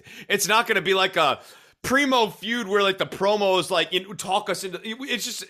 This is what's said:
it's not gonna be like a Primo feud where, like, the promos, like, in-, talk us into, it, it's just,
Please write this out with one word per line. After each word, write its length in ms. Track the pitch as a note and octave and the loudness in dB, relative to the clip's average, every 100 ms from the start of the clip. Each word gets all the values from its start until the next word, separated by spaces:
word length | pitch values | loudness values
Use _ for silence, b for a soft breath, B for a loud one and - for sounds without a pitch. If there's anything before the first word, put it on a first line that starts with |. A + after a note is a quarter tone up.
| B B B | B B B
it's 180 | G3+ F3+ | -2 2
not 200 | A3 A3+ | 2 2
gonna 140 | G3+ | 0
be 120 | E3+ | 2
like 240 | F#3+ F#3+ F#3+ | 2 2 4
a 220 | C#3+ A#2 B B B _ | 2 2 B B B _
Primo 480 | - C4 C#4+ B3+ A3 | 0 2 4 2 2
feud 380 | - G3+ A#3+ G3 | -2 -6 -4 0
where, 160 | G3+ | 2
like, 140 | G3 F#3+ | 2 2
the 80 | D3 | -4
promos, 640 | - G3 G#3 G3 F#3 D3+ | 0 0 2 4 4 2
like, 220 | F3+ E3 | 0 0
in-, 240 | F3+ F#3 F3+ | -2 -4 -10
talk 340 | G3 G3+ G3+ | -2 -2 0
us 140 | F3+ | -4
into, 140 | F#3+ E3+ A3 | -4 -8 -10
it, 100 | A#3 | -10
it's 240 | C4+ A#3+ A#3+ | -6 -4 -4
just, 180 | - | -8